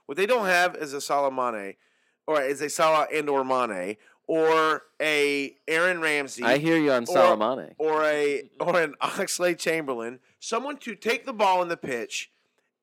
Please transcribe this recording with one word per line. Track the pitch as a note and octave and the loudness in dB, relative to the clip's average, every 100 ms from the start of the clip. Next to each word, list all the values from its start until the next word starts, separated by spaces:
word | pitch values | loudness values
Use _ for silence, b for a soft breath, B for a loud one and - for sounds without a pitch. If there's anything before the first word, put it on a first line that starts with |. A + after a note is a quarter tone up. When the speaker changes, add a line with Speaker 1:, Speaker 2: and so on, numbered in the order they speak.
| - | -8
Speaker 1:
What | - | -2
they | G3+ | 0
don't | B3 F#3+ | 2 2
have | F3+ F3+ - | 4 2 0
is | D3+ | -8
a | C#3 | -8
Salah | - C#3+ C#3 | -2 0 0
Mane, | C3 B2 A2 G2 - _ _ _ _ - | 0 -2 -4 -8 -14 _ _ _ _ -2
or | D#3 | 0
is | C3+ C#3 | 0 -2
a | D3 | -4
Salah | - D#3+ D#3 C#3+ | 2 4 4 2
and | D#3 D3 | -2 0
or | C#3 C3 | 0 0
Mane, | C3 A#2+ F#2+ F2+ G#2+ b b - | 0 0 -2 -6 -8 b b -4
or | D#3+ D#3+ D#3+ D#3 D3+ - - | 2 4 4 2 0 -6 -4
a | D3+ D3 C#3+ C#3 C#3 - - | 0 2 2 0 -4 -8 -4
Aaron | D#3+ F3+ F3 | 0 2 0
Ramsey." | D#3+ D3 C#3 A#2+ | 0 0 -2 -2
Speaker 2:
I | A#2 C3+ | 0 2
hear | D#3+ E3 | 2 2
you | D3 | 4
on | B2+ | 2
Speaker 1:
or, | A#2+ | 2
Speaker 2:
Salah | F3 A#2+ A2 A2 C3 | 4 4 4 0 -2
Mane. | D#2+ - | -6 -4
Speaker 1:
or | D#3 D#3 | -2 0
a, | D#3 D3+ D3 C#3 - - | 0 0 0 -2 -6 -6
or | D#3 F3 | 0 2
an | D#3 C3+ | 0 -2
Oxlade-Chamberlain, | C3 - F#3 - F3+ E3+ F3 D#3+ C#3+ A#2+ A2+ B2+ _ _ | -4 -2 -4 0 0 0 -2 -2 -2 -6 -6 -12 _ _
someone | - A3+ C4+ D4 | -6 -6 -4 -10
to | A#3+ F#3+ | -12 -6
take | G#3+ C4 A#3+ | -2 -2 -4
the | |
ball | G#3+ G3 F#3 | 0 2 2
in | F3 | 0
the | E3+ | -4
pitch | C3+ A#2+ G#2+ - - _ _ _ _ _ | -6 -8 -6 -10 -10 _ _ _ _ _